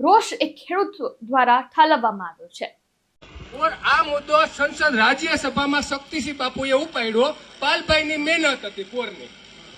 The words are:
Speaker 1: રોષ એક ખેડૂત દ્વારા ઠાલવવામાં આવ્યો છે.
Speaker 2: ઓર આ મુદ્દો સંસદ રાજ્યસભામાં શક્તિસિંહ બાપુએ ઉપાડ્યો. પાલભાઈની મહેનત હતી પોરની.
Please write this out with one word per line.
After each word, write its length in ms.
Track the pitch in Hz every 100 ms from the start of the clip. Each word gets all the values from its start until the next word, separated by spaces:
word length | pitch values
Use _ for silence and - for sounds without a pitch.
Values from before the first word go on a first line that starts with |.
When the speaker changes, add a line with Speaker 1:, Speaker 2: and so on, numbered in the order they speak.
Speaker 1:
રોષ 320 | 285 427 - -
એક 160 | 311 -
ખેડૂત 640 | - 359 403 - 247 -
દ્વારા 480 | 220 262 247 247 254 -
ઠાલવવામાં 520 | 311 294 226 202 175
આવ્યો 200 | 165 170
છે. 280 | - - - _ _ _ _ - - - 254
Speaker 2:
ઓર 100 | 320
આ 320 | - 233 302
મુદ્દો 440 | 320 285 285 302 311 -
સંસદ 400 | 285 302 302 233
રાજ્યસભામાં 840 | 220 269 320 320 277 262 285 285
શક્તિસિંહ 560 | - 277 - 320 269 285
બાપુએ 360 | 254 - 269
ઉપાડ્યો. 600 | 269 320 262 226 220 277 302 - -
પાલભાઈની 560 | 277 339 320 311 302 311
મહેનત 480 | 294 330 302 262
હતી 180 | 208 -
પોરની. 460 | 196 247 220 175 127 - - - -